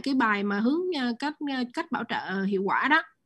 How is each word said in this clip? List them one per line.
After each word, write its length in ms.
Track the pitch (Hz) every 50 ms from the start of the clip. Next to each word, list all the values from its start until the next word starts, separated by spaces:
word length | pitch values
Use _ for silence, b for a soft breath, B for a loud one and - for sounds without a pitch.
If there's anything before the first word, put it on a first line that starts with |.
| -
cái 80 | 269 269
bài 300 | 254 233 214 208 202 202
mà 140 | 202 202 208
hướng, 220 | 220 254 302 349 370 370 339
à, 80 | 277 247 240 226 -
cách, 160 | 277 302 302 - 302 285 269
à, 60 | 254 247 247 -
cách 140 | 320 339 -
bảo 120 | 240 - 233 -
trợ 300 | - 110 139 170 190 196 190
hiệu 200 | 196 202 185 202
quả 240 | 180 123 - 233
đó 140 | 269 302 320 - - _ _ _